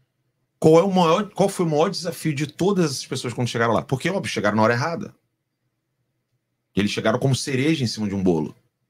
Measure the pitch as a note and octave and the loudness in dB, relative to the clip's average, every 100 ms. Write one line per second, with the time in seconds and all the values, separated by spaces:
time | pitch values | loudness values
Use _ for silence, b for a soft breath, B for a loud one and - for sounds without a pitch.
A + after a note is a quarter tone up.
0 | _ _ _ _ _ _ E3 D#3+ G3 F#3 | _ _ _ _ _ _ 6 6 6 4
1 | E3+ F3 G3+ - F#3+ G3 F3 D3 F#3 G3 | 4 2 0 0 0 0 -2 2 0 -2
2 | F3 - D#3+ C#3 D3+ - F3 F#3+ D#3+ C3+ | -10 -6 -6 -4 -6 -2 0 2 0 -2
3 | - C#3+ B2 A2+ A#2+ A#2 A#2 G#2+ - C3 | -8 -8 -8 -4 -4 0 0 0 -2 -4
4 | E3 F#3+ A#2 - G2+ G#2 A2 A#2+ D3 - | -4 -4 -4 -2 -2 2 2 2 -2 -6
5 | - - _ _ _ _ _ _ _ _ | -10 -16 _ _ _ _ _ _ _ _
6 | _ _ _ _ _ _ _ - G2+ - | _ _ _ _ _ _ _ -4 -2 0
7 | A2 A#2 C3+ B2+ - B2+ C#3+ D#3 A#2 A2 | 0 0 0 0 -2 -2 0 0 -2 -4
8 | G#2 G2 F#2 E2 D2 - _ _ _ | -4 0 0 0 -2 -10 _ _ _